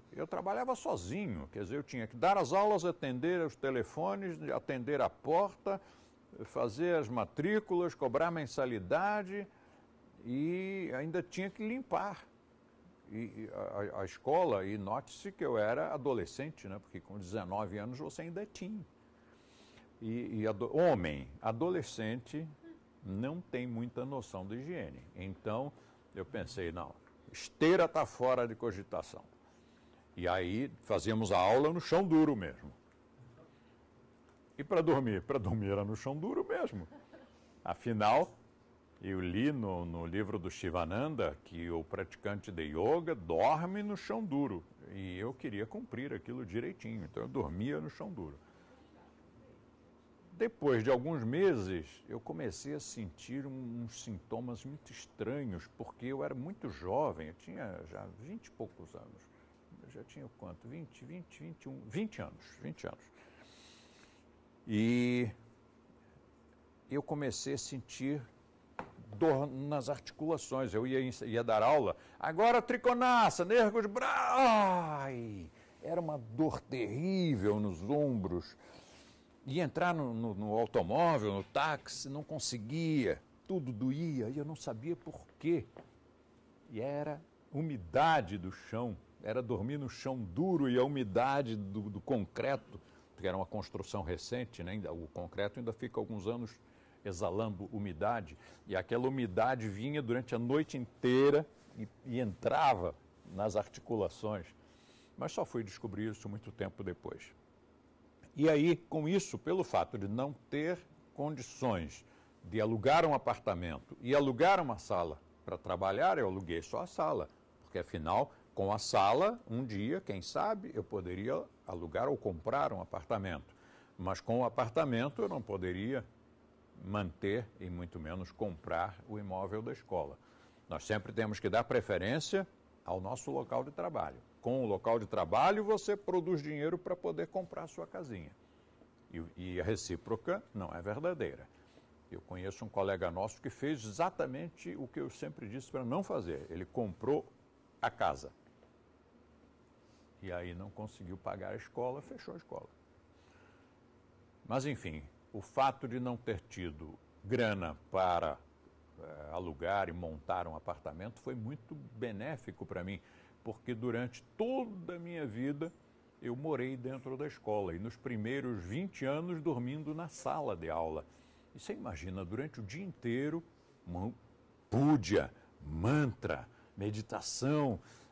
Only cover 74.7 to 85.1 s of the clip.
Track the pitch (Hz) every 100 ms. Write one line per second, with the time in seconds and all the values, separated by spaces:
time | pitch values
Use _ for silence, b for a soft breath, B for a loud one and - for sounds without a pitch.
74.7 | 180 165 147 139 123 117 101 - - B
75.7 | B - 170 165 147 113 113 156 127 -
76.7 | 127 101 120 175 190 175 120 104 104 104
77.7 | 85 98 147 147 117 92 87 - - B
78.7 | B B B B B B - 135 143 151
79.7 | - 180 170 135 113 113 98 107 110 113
80.7 | 120 87 127 170 147 107 98 92 139 156
81.7 | 143 - - 139 143 147 156 - 123 107
82.7 | 151 165 151 107 - - - - 185 127
83.7 | 107 127 139 170 139 110 139 147 156 -
84.7 | 110 143 170 -